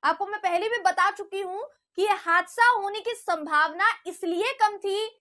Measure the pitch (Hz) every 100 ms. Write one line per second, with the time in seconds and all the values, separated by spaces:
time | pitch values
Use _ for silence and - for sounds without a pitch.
0 | 285 330 392 415 403 349 427 466 403 -
1 | 370 403 403 392 381 381 571 _ _ -
2 | 403 392 349 339 349 - 466 480 403 415
3 | 403 453 - 339 302 302 311 320 415 -
4 | - - 349 339 440 539 427 415 403 392
5 | 440 453